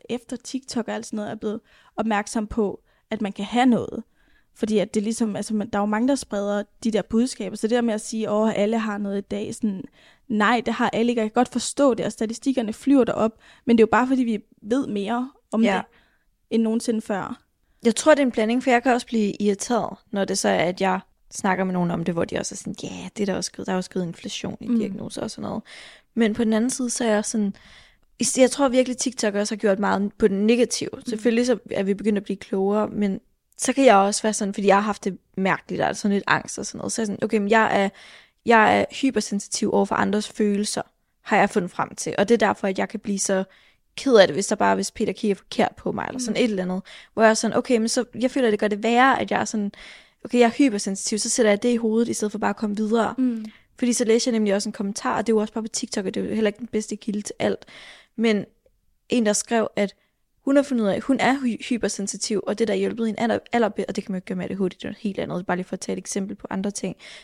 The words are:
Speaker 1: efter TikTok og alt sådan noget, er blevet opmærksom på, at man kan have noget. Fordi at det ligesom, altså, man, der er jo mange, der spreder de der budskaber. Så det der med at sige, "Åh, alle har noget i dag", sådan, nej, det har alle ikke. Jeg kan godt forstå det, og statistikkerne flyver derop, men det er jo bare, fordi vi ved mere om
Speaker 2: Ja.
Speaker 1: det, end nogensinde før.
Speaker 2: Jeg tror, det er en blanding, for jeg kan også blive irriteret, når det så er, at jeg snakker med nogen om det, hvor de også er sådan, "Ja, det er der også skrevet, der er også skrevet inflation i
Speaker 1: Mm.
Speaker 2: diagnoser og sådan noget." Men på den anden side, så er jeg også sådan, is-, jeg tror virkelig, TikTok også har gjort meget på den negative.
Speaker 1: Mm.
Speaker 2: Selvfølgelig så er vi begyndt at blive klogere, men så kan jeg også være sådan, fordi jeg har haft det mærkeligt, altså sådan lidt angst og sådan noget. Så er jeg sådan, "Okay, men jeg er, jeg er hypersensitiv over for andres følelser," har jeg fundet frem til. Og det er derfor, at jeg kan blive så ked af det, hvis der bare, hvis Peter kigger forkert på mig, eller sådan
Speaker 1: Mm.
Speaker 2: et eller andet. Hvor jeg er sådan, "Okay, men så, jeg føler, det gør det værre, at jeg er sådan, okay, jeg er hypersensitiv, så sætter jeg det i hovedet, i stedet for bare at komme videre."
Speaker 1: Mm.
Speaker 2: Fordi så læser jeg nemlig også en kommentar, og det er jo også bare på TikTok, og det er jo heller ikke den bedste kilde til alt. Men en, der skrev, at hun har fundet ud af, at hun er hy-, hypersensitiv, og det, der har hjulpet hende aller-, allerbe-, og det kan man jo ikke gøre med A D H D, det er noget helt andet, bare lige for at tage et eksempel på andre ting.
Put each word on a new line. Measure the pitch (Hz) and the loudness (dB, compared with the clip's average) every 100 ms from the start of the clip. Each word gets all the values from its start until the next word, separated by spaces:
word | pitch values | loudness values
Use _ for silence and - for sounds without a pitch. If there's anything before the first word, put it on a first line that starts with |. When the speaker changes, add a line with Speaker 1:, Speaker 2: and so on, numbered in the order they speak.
| - | -10
Speaker 1:
efter | 247 - 240 | -10 -8 -12
TikTok | - 262 - 240 214 | -8 -10 -6 -6 -6
og | |
alt | 214 - | -8 -8
sådan | 214 | -8
noget, | 208 | -8
er | |
blevet | 214 220 220 - _ _ - | -6 -6 -8 -12 _ _ -6
opmærksom | 220 208 208 233 214 | -2 -2 -2 -4 -4
på, | - 202 - _ _ - | -2 -2 -4 _ _ -10
at | 214 | -6
man | 196 | -6
kan | 202 | -6
have | 196 240 262 | -2 4 4
noget. | 214 104 - - _ _ _ _ - | 4 0 -8 -12 _ _ _ _ 0
Fordi | 214 214 | 2 4
at | 202 | 2
det | 214 | 0
ligesom, | 208 226 220 196 | 0 0 -2 -2
altså, | 202 | -4
man, | 214 214 | -4 -2
der | 202 | -2
er | |
jo | 208 | 0
mange, | 214 254 | 2 2
der | |
spreder | 277 - 208 202 202 202 _ | 0 -2 -4 -2 -2 -6 _
de | 226 | -2
der | 208 | 0
budskaber. | - 226 254 - 196 214 | 0 0 0 -2 -10 -4
Så | 220 | 0
det | |
der | 240 | 2
med | 233 | 0
at | 214 | -2
sige, | - 220 214 | -4 -6 -2
"Åh, | 208 220 | 2 2
alle | 196 208 226 | 2 2 0
har | 220 202 | -2 -4
noget | 202 196 | -4 -6
i | - | -6
dag", | 202 214 | -6 -8
sådan, | - 214 190 - _ _ _ - | -4 -4 -4 -10 _ _ _ -4
nej, | 214 208 240 233 | 0 2 2 0
det | |
har | 226 226 | -2 0
alle | - 240 | 0 0
ikke. | 233 | 0
Jeg | 214 | 0
kan | |
godt | 240 247 | 0 0
forstå | 247 - - 277 | -2 -4 2 2
det, | 220 - | 2 -2
og | |
statistikkerne | - 220 226 277 262 214 | -4 -6 -4 -2 -2 -2
flyver | - - 277 | -2 4 4
derop, | 240 - 226 - - - - | 4 2 -2 -4 -20 -6 4
men | 233 | 6
det | |
er | 220 | 6
jo | |
bare, | 214 254 | 4 2
fordi | 262 | 2
vi | 233 208 - _ | 0 -2 -6 _
ved | 202 254 - | -2 -2 -2
mere | 208 196 240 262 - _ | -4 -4 -4 -6 -12 _
om | 220 | 2
Speaker 2:
Ja. | 254 | 2
Speaker 1:
det, | 185 - _ _ _ _ _ - | 2 -4 _ _ _ _ _ -4
end | 226 | -2
nogensinde | 220 226 - 220 | 0 -2 -2 -4
før. | - 196 - - _ _ _ _ | -4 -6 -6 -12 _ _ _ _
Speaker 2:
Jeg | 233 214 | 0 4
tror, | 311 | 6
det | 294 | 6
er | 262 | 4
en | |
blanding, | 226 214 247 | 2 0 0
for | 262 | 2
jeg | 240 | 2
kan | 262 | 4
også | 240 - | 0 0
blive | 226 208 - | 0 0 0
irriteret, | 208 196 - 233 - 190 _ | 0 0 -2 -2 -2 -8 _
når | 202 | -4
det | 196 190 | -2 0
så | 208 | 0
er, | 185 | 2
at | 170 185 | 0 0
jeg | 190 185 - _ _ | 0 -2 -6 _ _
snakker | - 196 185 | -4 -2 0
med | 190 | 0
nogen | 180 175 | 0 -2
om | 170 | -2
det, | 170 | -2
hvor | 170 | -2
de | - - | -2 -4
også | - | -6
er | - | -10
sådan, | 208 202 | -12 -10
"Ja, | - 185 185 - | -12 -12 -10 -6
det | |
er | 196 | -4
der | 185 | -4
også | 180 | -6
skrevet, | - 196 | -8 -4
der | |
er | 185 | -4
også | 180 | -4
skrevet | 185 170 | -6 -6
inflation | - 202 - - - | -8 -12 -10 -10 -8
i | 220 | -4
Speaker 1:
Mm. | 233 | -2
Speaker 2:
diagnoser | 202 190 - - | -2 -8 -12 -8
og | 220 | -10
sådan | - - | -8 -8
noget." | - - - - - _ | -10 -12 -18 -20 -20 _
Men | 220 226 | 0 0
på | 220 | 0
den | 220 | 0
anden | 220 247 | 0 0
side, | - 247 | -2 -4
så | - | -2
er | 240 | 0
jeg | 208 | 0
også | 214 | 0
sådan, | 226 202 - - - - _ _ - | -2 -2 -4 -14 -20 -20 _ _ -6
is-, | 233 254 | 0 4
jeg | 247 | 4
tror | 254 277 | 4 2
virkelig, | 254 247 247 | 4 2 -2
TikTok | 254 - 214 | -6 -2 -2
også | 202 208 | 0 -2
har | 208 | 0
gjort | 214 190 | 0 2
meget | 196 196 202 - | 0 0 -2 2
på | 214 | 2
den | 196 214 | 4 4
negative. | 240 233 - - | 4 2 0 -6
Speaker 1:
Mm. | - 254 | -8 -8
Speaker 2:
Selvfølgelig | 220 233 233 247 | -2 2 2 2
så | 226 - | 0 -2
er | - | -2
vi | 196 | -2
begyndt | 196 202 202 | 0 0 -2
at | |
blive | 202 190 | -2 -8
klogere, | - 196 196 214 214 | -6 -2 0 0 -2
men | 208 202 190 - _ _ - | -2 -2 -4 -10 _ _ -6
så | - | -2
kan | 254 | 4
jeg | 262 196 | 8 8
også | 196 208 | 6 0
være | 220 | -2
sådan, | 208 196 | -2 -4
fordi | 196 196 | 0 4
jeg | 196 | 4
har | |
haft | 214 196 | 2 -4
det | 202 180 _ - | -6 -8 _ -4
mærkeligt, | 190 160 - 180 | -2 -2 -4 -4
altså | 76 - | -2 0
sådan | 208 | 0
lidt | 202 - | 0 0
angst | 147 - - | 0 -2 -10
og | 202 | -10
sådan | - | -8
noget. | - | -6
Så | - | -4
er | |
jeg | 220 | -6
sådan, | 196 | -4
"Okay, | 220 220 | -2 0
men | 202 | 4
jeg | 226 214 202 | 4 4 2
er, | 196 - - - _ _ | 0 -4 -18 -20 _ _
jeg | 214 226 214 202 | 4 6 6 4
er | 196 - | 2 -2
hypersensitiv | 269 - - 202 - - - | -2 -2 -4 -6 -6 -4 0
over | 101 | 2
for | 196 | 2
andres | - 196 202 208 | 0 0 0 -2
følelser," | - 208 202 208 - - _ _ _ | -2 0 0 -2 -6 -8 _ _ _
har | - 208 | 0 2
jeg | 196 | 2
fundet | 208 175 | 0 -4
frem | - - | -4 -6
til. | - - - | -8 -4 0
Og | 196 | 4
det | 226 | 4
er | 214 | 4
derfor, | 208 196 | 0 -2
at | 190 | -4
jeg | 190 | -6
kan | 208 | -6
blive | - 196 | -6 -4
så | - 190 190 _ _ _ _ - | 0 -2 -2 _ _ _ _ -6
ked | 277 226 | 6 8
af | 180 | 8
det, | 151 | 4
hvis | 196 | -2
der | 208 | 0
bare, | 202 | 2
hvis | 196 196 | 2 -2
Peter | - 214 | -4 -4
kigger | 190 208 | -2 -2
forkert | 190 - - - - | -2 -4 -2 -2 -2
på | 220 | -6
mig, | 208 - | -4 -6
eller | - | -6
sådan | 240 - | -4 0
Speaker 1:
Mm. | |
Speaker 2:
et | 247 | 0
eller | 196 | 0
andet. | 180 185 - - - | -4 -6 -8 -18 -8
Hvor | - | 4
jeg | 220 | 4
er | |
sådan, | 220 226 - | 4 0 0
"Okay, | 240 233 | 2 2
men | 226 | 2
så, | - 226 208 | -2 -4 -2
jeg | 254 | -2
føler, | 277 240 | 2 2
det | 208 | 2
gør | 214 | 0
det | 202 | 0
værre, | 226 240 269 254 | 2 4 6 4
at | 196 | 0
jeg | 202 | -2
er | |
sådan, | 208 214 202 - - - _ _ | -2 -4 -6 -8 -18 -20 _ _
okay, | - 240 | 0 4
jeg | 233 | 4
er | 226 | 4
hypersensitiv, | 277 202 202 196 - 214 | 2 2 -4 -6 -4 -4
så | 226 | -2
sætter | - 220 | 2 4
jeg | 208 | 4
det | 247 | 2
i | 233 | 2
hovedet, | 226 220 233 | 2 2 0
i | |
stedet | 220 214 | -2 -4
for | 208 | -2
bare | 208 | -4
at | 202 | -2
komme | 214 208 | -4 -4
videre." | 214 233 214 - | 0 0 0 -2
Speaker 1:
Mm. | 254 226 214 - _ - | -2 -4 -10 -18 _ -4
Speaker 2:
Fordi | 240 | -2
så | 233 | 0
læser | 226 226 254 | 2 2 2
jeg | 226 | 0
nemlig | 208 | 2
også | 196 214 | 0 -2
en | |
kommentar, | - 202 208 254 214 | -6 -6 -4 -4 -2
og | 208 | 2
det | |
er | 214 | 0
jo | |
også | 214 | 0
bare | 233 | -6
på | 220 | -8
TikTok, | - 226 - 185 | -8 -6 -6 -4
og | |
det | 202 | -4
er | 190 | -4
jo | |
heller | 214 214 | 0 -2
ikke | 208 | -2
den | 240 | -6
bedste | 214 214 208 | -6 -6 -8
kilde | - 208 | -6 -6
til | - - | -6 -4
alt. | 208 190 - - - - _ - | -2 -4 -10 -20 -20 -20 _ -2
Men | 226 208 - _ _ _ _ _ - | 0 0 -4 _ _ _ _ _ -2
en, | 247 214 | 0 2
der | |
skrev, | 208 - 233 214 - | 0 0 -2 0 -2
at | 202 - _ _ _ _ | -4 -6 _ _ _ _
hun | - 277 | 2 2
har | |
fundet | 277 240 | 2 0
ud | 208 | 0
af, | 185 | 0
at | |
hun | - 262 | 0 2
er | - | 2
hy-, | 277 254 214 - | 2 -2 -4 -4
hypersensitiv, | 240 202 - 196 196 - 202 - | -4 -4 -4 -8 -6 -4 -4 -2
og | 202 | -2
det, | 220 | 0
der | |
har | 196 | 0
hjulpet | 196 214 226 | -2 -2 -4
hende | 208 | -2
aller-, | 233 202 - | -2 -2 -2
allerbe-, | 240 214 214 190 | 0 0 -2 -6
og | 202 | -6
det | |
kan | - | -6
man | 185 | -6
jo | |
ikke | - | -6
gøre | 185 | -6
med | |
A | - | -6
D | 190 | -4
H | |
D, | 185 | -4
det | - | -4
er | - | -12
noget | 208 | -8
helt | 202 190 | -6 -4
andet, | - 170 185 | -6 -6 -4
bare | 180 | -4
lige | |
for | 185 185 | -4 -8
at | |
tage | - | -6
et | 190 | -8
eksempel | - 208 196 202 | -6 -6 -6 -10
på | - | -8
andre | 190 202 | -6 -4
ting. | - 190 - - - | -6 -8 -10 -16 -20